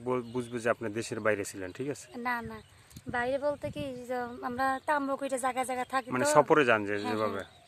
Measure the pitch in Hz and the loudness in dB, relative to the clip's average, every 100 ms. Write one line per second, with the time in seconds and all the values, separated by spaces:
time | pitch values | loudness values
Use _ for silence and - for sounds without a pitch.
0 | 120 127 117 123 117 120 117 - 113 110 | -2 -2 -2 -6 -4 -2 0 0 0 -4
1 | - 110 107 101 98 101 92 - 139 131 | -4 0 2 2 -2 -6 -10 -6 -6 -6
2 | - 247 247 240 226 220 - - - - | -10 -6 -2 -2 -6 -12 -16 -20 -20 -16
3 | 254 247 247 269 294 285 294 294 277 247 | -6 -2 0 0 0 -2 -6 -6 -6 -8
4 | 240 247 240 247 269 247 269 262 - 294 | -6 -6 -6 -8 -6 0 0 0 0 0
5 | 269 269 277 262 254 247 247 254 247 262 | 0 -2 -2 -2 -2 -2 -2 -4 -2 -4
6 | 254 - 294 302 - 151 123 107 101 104 | -2 2 6 6 8 6 6 4 4 -2
7 | 104 107 107 98 - - | 0 0 0 -2 -8 -16